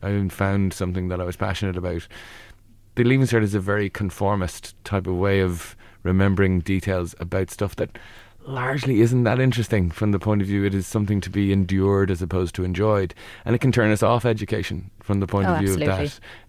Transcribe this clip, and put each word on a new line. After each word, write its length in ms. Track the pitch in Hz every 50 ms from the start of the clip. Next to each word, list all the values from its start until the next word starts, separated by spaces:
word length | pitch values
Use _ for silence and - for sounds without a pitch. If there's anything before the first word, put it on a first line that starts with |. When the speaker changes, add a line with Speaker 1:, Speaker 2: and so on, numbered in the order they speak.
Speaker 1:
I 260 | - 101 101 101 98 90
found 460 | - - 98 98 98 101 98 92 -
something 340 | - 95 90 90 92 90 90
that 120 | 90 90
I 40 | 90
was 120 | 90 92
passionate 400 | - 101 98 92 - 104 95 90
about. 300 | 90 87 90 82 85 - - - - - - - - - - - - - - - - - - -
The 80 | 123 120
Leaving 220 | 120 135 135 131
Cert 160 | - 120 113
is 120 | 107 98 104
a 60 | 101
very 280 | 92 101 101 104 101 98
conformist 840 | - - 104 92 - - 101 98 104 98 92 87 - - - - - - -
type 220 | - 104 98 90
of 80 | 92 90
way 240 | 87 98 98 98 98
of 360 | 95 90 87 80 - - - - - - - -
remembering 580 | - 90 92 95 98 98 95 92 98 92 92 87
details 540 | 80 101 95 92 - 101 92 90 87 85 - -
about 300 | 87 87 90 95 92 -
stuff 260 | - - 104 95 -
that 200 | - - - - - - - - - - - - - -
largely 540 | 135 135 127 127 131 147 143 120 135 123 101
isn't 220 | 117 117 127 123 120
that 160 | 107 120 127
interesting 500 | 131 131 113 120 107 - 117 101 87 87
from 200 | 82 - 107 104
the 60 | 101 92
point 240 | - 107 107 104
of 40 | 95 98
view 140 | 101 98 101
it 100 | 98 98
is 120 | 98 92
something 320 | - - 110 104 98 104 98
to 120 | - 92
be 200 | 92 101 101 98
endured 580 | 98 98 92 87 95 95 95 98 98 98 98 92
as 100 | 92 82
opposed 340 | 92 82 92 90 92 85 -
to 80 | 98 90
enjoyed. 500 | 90 90 90 104 110 104 101 95 87 - - - - - - -
And 100 | - 120
it 60 | 117
can 120 | - 127
turn 180 | 113 123 110 107
us 120 | 107 -
off 220 | 113 107 120 117 123
education 640 | 120 113 107 104 - 110 104 92 - - 92 92 92 - -
from 200 | - - 101 98
the 60 | 98 92
point 200 | 101 101 95 92
Speaker 2:
Oh, 40 | 90
Speaker 1:
of 40 | 90
view 120 | 98 98 95
Speaker 2:
absolutely. 300 | 82 - 95 95 95 147
Speaker 1:
of 160 | 143 - - - - - - -